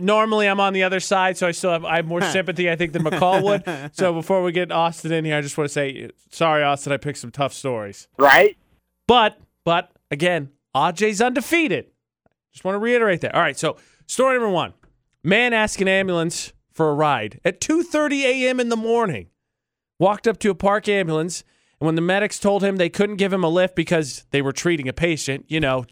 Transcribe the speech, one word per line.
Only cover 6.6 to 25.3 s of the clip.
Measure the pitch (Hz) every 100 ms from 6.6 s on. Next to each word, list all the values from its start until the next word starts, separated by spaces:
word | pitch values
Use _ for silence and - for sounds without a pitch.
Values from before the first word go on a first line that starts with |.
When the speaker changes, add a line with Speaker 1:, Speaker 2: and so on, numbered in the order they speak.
Speaker 1:
Austin, | 143 139 143
I | 139
picked | 147 135
some | 120
tough | 139 139
stories. | - 139 117 104 - - -
Speaker 3:
Right. | 139 147 208 - _ _ _ _ -
Speaker 1:
But, | 240 214 - _ _ 170
but | 170 170 _ -
again, | 143 175 170 139 _ _
A | 131 165
J's | 175 214 202
undefeated. | 247 254 233 339 302 147 - _ _ _ _ _ _
Just | -
wanna | 185 202
reiterate | 226 240 220 170
that. | 127
All | 156
right, | 165 135
so | 160 - _ _ -
story | - 262 254
number | 226
one. | 175 110 - _ _ _ _
Man | 147 208 247
asked | 226 214 -
an | 190
ambulance | 190 190 170 165 165 - _ _
for | - 160
a |
ride | 147 151 127 107 - 175
at | 185
two | - 320
thirty | 339 302 302 285 262
A | 262 254
M | 254
in | 240
the | 233
morning. | 220 233 220 113 87 _ _ _ _ _ _ -
Walked | 185 202 233
up | -
to | 208
a |
park | 175 196 208 208
ambulance, | 202 170 156 170 - - _ _ -
and | 156
when |
the | 165
medics | 175 190 208 -
told | 202 202
him | 196 196
they | 170
couldn't | - 208 202
give | 196
him | 190
a | 170
lift | 175 185
because | 175 160 170 143 - -
they | 143
were | 139
treating | 131 180 165 131
a |
patient, | - 170 156 -